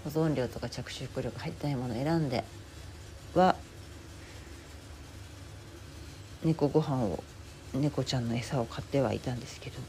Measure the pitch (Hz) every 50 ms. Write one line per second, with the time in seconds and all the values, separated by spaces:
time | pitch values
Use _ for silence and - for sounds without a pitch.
0 | - 151 143 156 160 160 147 131 123 117 - 117 117 120 - - - - - -
1 | 139 123 - 135 120 120 101 - - 156 - - - 147 143 123 127 123 104 113
2 | 139 156 170 165 156 135 127 - - - - - - - - - - - - -
3 | - - - - - - - 170 185 185 - - - - - - - - - -
4 | - - - - - - - - - - - - - - - - - - - -
5 | - - - - - - - - - - - - - - - - - - - -
6 | - - - - - - - - - 160 156 - 147 143 - 156 151 139 139 127
7 | 120 98 80 - - - - - - - - - - - - 135 147 147 - -
8 | 131 - - 127 117 117 117 117 113 - - 135 117 113 - - - - - 139
9 | 131 107 104 107 - 131 123 120 - - - - - 131 - 131 127